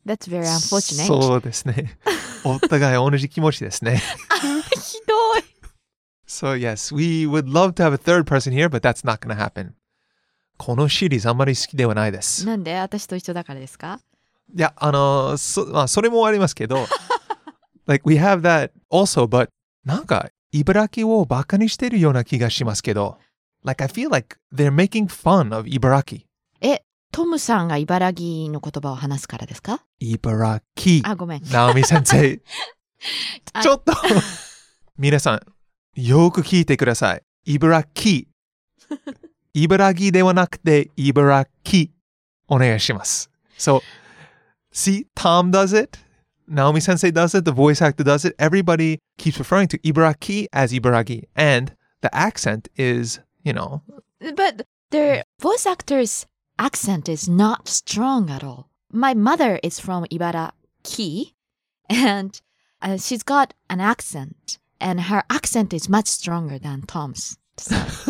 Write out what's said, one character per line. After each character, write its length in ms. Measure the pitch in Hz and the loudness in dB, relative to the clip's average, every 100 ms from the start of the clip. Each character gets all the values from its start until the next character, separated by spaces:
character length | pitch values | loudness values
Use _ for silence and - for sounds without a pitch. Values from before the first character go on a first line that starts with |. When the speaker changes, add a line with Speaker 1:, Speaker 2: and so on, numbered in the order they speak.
| 202 | -10
Speaker 1:
That's 260 | 214 - | -8 -8
very 120 | 175 | -6
unfortunate. 640 | 165 165 160 196 - 147 156 | -2 -2 0 -2 -2 -2 0
Speaker 2:
そ 280 | 139 131 127 | 2 2 0
う 60 | |
で 100 | 120 | -2
す 140 | - 135 | -8 -6
ね。 340 | 110 110 - - 349 | -6 -6 -8 -6 -6
<laughs> 200 | - - 135 | -8 -8 -4
お 120 | 131 | -2
互 360 | 330 151 139 | 2 2 4
い 0 | |
同 180 | 127 135 139 | 2 2 0
じ 100 | 143 | -2
気 140 | - | -2
持 100 | 156 | -2
ち 80 | - | -2
で 100 | - | -6
す 140 | - | -6
ね。 180 | 117 120 - - | -2 -2 -2 -8
Speaker 1:
<laughs> 160 | - | -4
あ、 60 | 381 285 294 - - | -2 -2 -4 -4 -6
ひ 180 | - 440 440 | -6 -8 -2
ど 340 | 427 453 440 | 0 2 0
い。 40 | - _ - _ _ _ _ _ - | -4 _ -20 _ _ _ _ _ -18
Speaker 2:
So 300 | - 135 127 | -8 -4 -2
yes, 400 | 120 107 - 151 | -4 -6 -6 -2
we 320 | 165 160 151 | -2 0 0
would 240 | 151 135 | -2 0
love 220 | 156 190 | 2 2
to 120 | 175 165 | 2 0
have 60 | |
a 60 | 135 | 0
third 260 | - 175 | 2 2
person 300 | 147 139 135 | 2 0 0
here, 160 | 127 165 | 0 0
but 100 | 123 | 2
that's 260 | 127 120 127 | 0 0 -4
not 120 | 110 | -6
gonna 180 | - 107 | -6 -6
happen. 380 | 104 - 87 - _ _ _ _ _ _ _ - | -6 -8 -14 -16 _ _ _ _ _ _ _ -14
こ 160 | - | -6
の 140 | 120 147 | -2 0
シ 220 | - 185 | 0 0
リ 80 | 127 | 0
ー 20 | |
ズ 80 | 113 | 0
あ 60 | |
ん 40 | 120 | 0
ま 60 | |
り 100 | 135 | 0
好 100 | 127 | 0
き 120 | - 139 | -4 -2
で 100 | 117 | 0
は 80 | |
な 140 | 107 107 | 0 -2
い 60 | |
で 80 | 98 | -4
す。 240 | - - 202 | -6 -4 -4
Speaker 1:
な 100 | 220 | -6
ん 80 | |
で？ 120 | 160 180 | -6 -6
私 280 | 190 208 - | -6 -8 -8
と 100 | 185 | -10
一 120 | - | -8
緒 40 | |
だ 100 | 175 | -10
か 100 | 165 | -10
ら 60 | 135 | -14
で 80 | 131 | -18
す 100 | - | -16
か？ 220 | 156 214 _ _ _ _ _ 175 | -16 -16 _ _ _ _ _ -2
Speaker 2:
い 60 | |
や、 120 | 160 - | -2 0
あ 120 | 151 | 0
の、 460 | 139 139 139 135 143 | 2 2 2 0 -4
そ-、 280 | - - - | -4 -4 -2
ま 140 | 151 | 0
あ、 60 | 131 | 0
そ 100 | - | 2
れ 80 | 233 | 2
も 180 | 233 220 | 2 2
あ 60 | |
り 80 | 208 | 2
ま 80 | 180 | 0
す 80 | - | -2
け 100 | 110 | -4
ど。 220 | 131 120 | -2 -2
Speaker 1:
<laughs> 1000 | 539 - 480 - - - - _ _ - | -6 -4 -6 -6 -14 -16 -20 _ _ 0
Speaker 2:
Like, 220 | 143 151 | 0 4
we 60 | 156 | 4
have 220 | 190 185 | 4 4
that 320 | 170 160 131 _ - | 4 2 0 _ -2
also, 360 | 175 196 - 117 | 2 2 2 2
but 240 | 123 120 _ _ _ | 2 0 _ _ _
な 160 | 131 185 | -6 -4
ん 60 | 311 | -2
か、 240 | 107 - _ _ | -4 -4 _ _
茨 340 | 147 143 202 214 | -2 2 2 2
城 200 | - 220 | 0 0
を 160 | 220 151 | 2 2
バ 180 | 127 | -2
カ 140 | 143 196 | 0 0
に 100 | 220 | 0
し 80 | - | -2
て 140 | 247 | -2
る 100 | 226 | 2
よ 120 | 156 | 4
う 20 | |
な 100 | 127 | 2
気 160 | 120 131 | 0 -2
が 100 | 117 | -2
し 140 | - | -2
ま 100 | 120 | -4
す 80 | 104 | -4
け 120 | - | -2
ど。 240 | 104 101 - _ _ _ _ | -2 -2 -6 _ _ _ _
Like, 160 | 131 131 | -8 -4
I 40 | 131 | -6
feel 220 | - 294 | -4 -2
like 280 | 156 - - _ | -2 -4 -16 _
they're 220 | 135 143 | 0 2
making 320 | 143 196 220 202 | 2 2 0 -2
fun 500 | - 165 190 117 110 | -2 2 2 2 -2
of 120 | 110 | -4
Ibaraki. 580 | 135 127 139 - 151 _ _ _ _ | 0 2 2 0 -8 _ _ _ _
Speaker 1:
え、 200 | 262 277 _ _ _ | -2 -2 _ _ _
ト 160 | - 339 | -4 -2
ム 100 | 311 | -2
さ 240 | - 220 | 0 0
ん 60 | 170 | 0
が 100 | 147 | -2
茨 320 | 151 180 185 | 0 0 0
城 420 | 175 170 160 156 | -2 -6 -6 -6
の 80 | 151 | -8
言 120 | 151 147 | -8 -8
葉 100 | 143 | -8
を 40 | 127 | -8
話 260 | 143 139 | -6 -6
す 60 | - | -8
か 100 | - | -14
ら 80 | 120 | -14
で 80 | |
す 80 | - | -12
か？ 220 | - 262 _ - | -8 -8 _ -10
Speaker 2:
茨 640 | 117 113 120 110 110 107 - - | -6 -4 -2 0 0 -2 -6 -4
城。 320 | 190 160 160 | 2 2 2
Speaker 1:
あ、 80 | 98 | -6
ご 120 | 175 | -8
め 100 | 151 | -10
ん。 60 | 143 | -2
Speaker 2:
ナ 180 | 123 120 | 2 4
オ 40 | 127 | 4
ミ 80 | |
先 200 | - 160 | 4 4
生。 380 | 135 - 143 - - - - - _ _ | 4 4 4 0 -10 -12 -12 -16 _ _
Speaker 1:
<laughs> 560 | - - - - - | -12 -10 -10 -12 -10
あ。 80 | 220 | 0
Speaker 2:
ち 80 | 226 | 2
ょ 60 | 277 | 4
っ 80 | |
と。 100 | - - 359 208 - - - - _ _ _ - | 2 0 4 2 2 -6 -18 -20 _ _ _ -2
皆 220 | 143 143 | 2 2
さ 160 | 135 107 | 2 -2
ん、 60 | - _ _ _ _ | -4 _ _ _ _
よ 380 | - 120 139 170 | -4 4 6 6
く 100 | 180 | 4
聞 200 | 147 185 | 2 2
い 40 | 156 | 4
て 100 | 135 | 2
く 120 | 123 | 2
だ 80 | 113 | 0
さ 220 | 101 85 | 0 -2
い。 60 | _ _ - | _ _ -4
茨 400 | 143 160 165 147 - | 2 4 4 0 -2
城。 300 | 220 156 - _ _ _ _ _ - | 0 0 -2 _ _ _ _ _ -16
Speaker 1:
<laughs> 640 | 294 - - - _ _ | -14 -14 -18 -20 _ _
Speaker 2:
茨 420 | 147 156 190 196 175 | 0 4 4 4 2
城 160 | 196 | 2
で 120 | 185 | 4
は 100 | 185 | 4
な 140 | 180 175 | 4 0
く 100 | - | -2
て、 320 | 160 147 139 - | 2 2 2 -2
茨 500 | 139 135 139 139 135 _ | 0 4 6 4 2 _
城。 280 | - 185 151 _ _ _ _ _ - | 0 2 2 _ _ _ _ _ 0
お 100 | 139 | 2
願 200 | 127 110 | 4 2
い 20 | |
し 120 | - | -2
ま 120 | 104 - | -4 -4
す。 240 | - - _ _ - | -6 -8 _ _ -4
So, 240 | - 135 - - - - - _ _ _ _ | 2 2 0 -20 -20 -20 -20 _ _ _ _
see, 320 | - 196 196 - | -6 -2 -2 -4
Tom 380 | - 170 175 180 | -2 2 4 4
does 280 | 190 190 214 | 4 4 2
it. 200 | - - _ _ _ _ - | 0 -6 _ _ _ _ -6
Naomi 320 | 151 139 156 | 0 2 2
sensei 300 | 160 175 180 | 2 2 2
does 260 | 165 170 196 | 2 2 2
it. 80 | 165 | 2
The 60 | |
voice 280 | 127 143 143 | 4 4 6
actor 240 | 156 139 | 2 2
does 240 | 139 143 165 | 2 2 0
it. 80 | - | 0
Everybody 580 | 151 196 175 165 160 156 _ - | 0 2 2 2 0 -2 _ -8
keeps 180 | 160 - | -4 -4
referring 300 | 135 190 185 | 0 2 2
to 100 | - | 0
Ibaraki 640 | 160 151 160 147 - 202 202 | 0 4 2 2 -4 -6 -4
as 220 | - 127 | 0 0
Ibaraki. 540 | 127 123 120 113 117 - - | 0 0 0 0 -8 -8 0
And 380 | 151 123 135 - _ _ | 2 2 0 -12 _ _
the 80 | - | -4
accent 580 | 175 202 - - 110 - - | -2 -2 -2 -6 -6 -8 -4
is, 460 | 127 120 117 - _ _ | -2 -2 -4 -10 _ _
you 100 | 151 | -6
know. 280 | - - 147 - 285 _ _ | -6 -6 -10 -14 -20 _ _
Speaker 1:
But 480 | 320 294 392 214 - _ - | -10 -2 -2 -2 -14 _ -6
the 320 | 302 294 269 - _ | 0 0 0 -4 _
voice 260 | 330 440 392 | -4 -2 -2
actor's 640 | 359 - 277 233 - - _ _ - | -4 -2 0 0 -4 -12 _ _ -6
accent 500 | 247 - 202 180 151 | -4 -4 -4 -4 -4
is 180 | 151 180 | -6 0
not 400 | 175 214 - - | 2 2 0 -6
strong 640 | - - 208 254 262 175 | -6 -6 -4 -2 0 -2
at 140 | 135 | -6
all. 260 | 139 127 - _ _ | -12 -14 -20 _ _
My 240 | 220 269 233 | -2 0 2
mother 440 | 220 339 254 180 | 2 2 0 0
is 160 | 175 - | -4 -8
from 260 | - 180 170 | -8 -6 -6
Ibaraki. 1200 | 165 170 165 160 - _ _ - - 185 165 - _ _ _ _ _ - | -6 -4 -4 -8 -12 _ _ -14 -8 -6 -6 -10 _ _ _ _ _ -4
And, 500 | 233 254 202 196 - _ _ _ - | 0 2 0 -6 -12 _ _ _ -12
uh, 160 | 190 190 | -6 -6
she's 260 | - 240 | -6 -6
got 300 | - 285 269 _ - | -2 0 0 _ -8
an 100 | 180 | -4
accent. 800 | 202 - - 151 139 - - - _ - | -2 -2 -6 -12 -14 -16 -16 -16 _ -10
And 220 | 180 180 | -6 -4
her 220 | 175 202 - | -2 -2 -2
accent 440 | 294 - 233 208 | -4 -4 -2 -2
is 160 | 165 - | -4 0
much 180 | 208 214 | 0 0
stronger 520 | - 180 170 156 139 | -6 -6 -6 -8 -10
than 220 | 147 139 | -12 -12
Tom's. 560 | - 170 143 - - - _ - | -10 -10 -10 -10 -14 -16 _ -14
So, 180 | - - - - - | -4 -4 -4 -8 -6